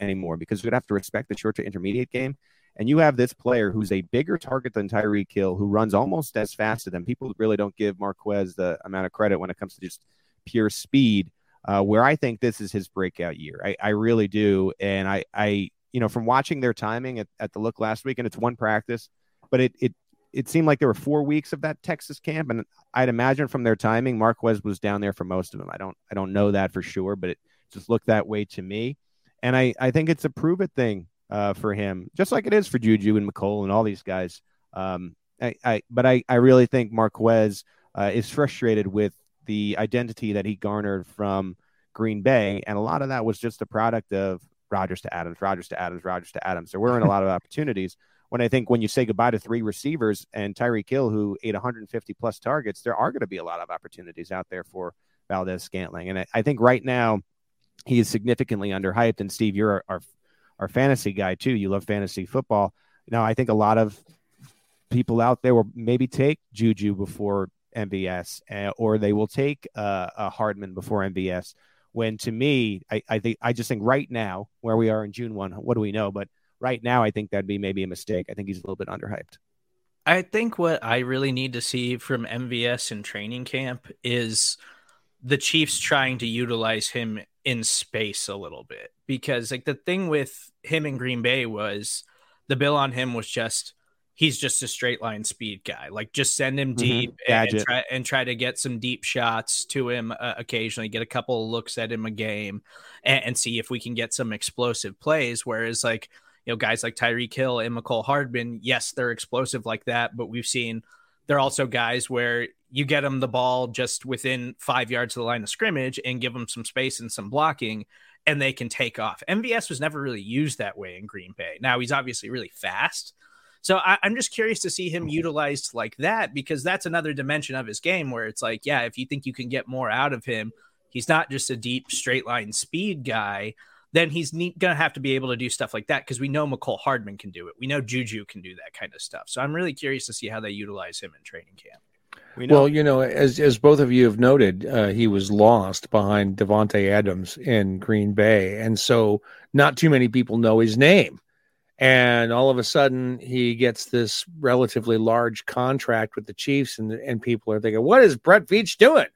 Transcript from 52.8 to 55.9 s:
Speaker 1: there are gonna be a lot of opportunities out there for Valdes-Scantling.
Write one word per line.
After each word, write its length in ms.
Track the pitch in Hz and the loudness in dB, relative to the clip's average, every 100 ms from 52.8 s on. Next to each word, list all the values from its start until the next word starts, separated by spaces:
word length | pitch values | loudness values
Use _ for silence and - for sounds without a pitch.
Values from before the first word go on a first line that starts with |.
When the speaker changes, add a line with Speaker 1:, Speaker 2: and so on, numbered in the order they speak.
Speaker 1:
there 140 | 120 101 | -4 0
are 160 | 135 | -2
gonna 140 | 254 98 | -2 -6
be 100 | 92 | -6
a 80 | |
lot 160 | 82 85 | -8 -10
of 100 | 85 | -10
opportunities 640 | 82 87 - 90 82 85 | -12 -12 -20 -18 -16 -10
out 140 | 92 92 | -10 -8
there 140 | 92 | -12
for 280 | 85 95 90 - _ _ - | -12 -12 -12 -12 _ _ -8
Valdes-Scantling. 840 | 95 92 92 - 95 90 | -6 -4 -8 -8 -10 -10